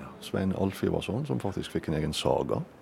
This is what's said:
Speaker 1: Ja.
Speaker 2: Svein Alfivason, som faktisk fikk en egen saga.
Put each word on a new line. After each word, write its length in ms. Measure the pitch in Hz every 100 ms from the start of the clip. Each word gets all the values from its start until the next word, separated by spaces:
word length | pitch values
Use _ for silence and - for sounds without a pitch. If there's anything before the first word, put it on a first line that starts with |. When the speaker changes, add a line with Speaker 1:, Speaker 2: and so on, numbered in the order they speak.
Speaker 1:
Ja. 80 | - -
Speaker 2:
Svein 320 | - - 95 -
Alfivason, 680 | 98 - - 82 - 110 147
som 120 | 127
faktisk 320 | 101 - -
fikk 160 | 82 -
en 60 |
egen 180 | 76 78
saga. 460 | 78 - 65 69 52 - -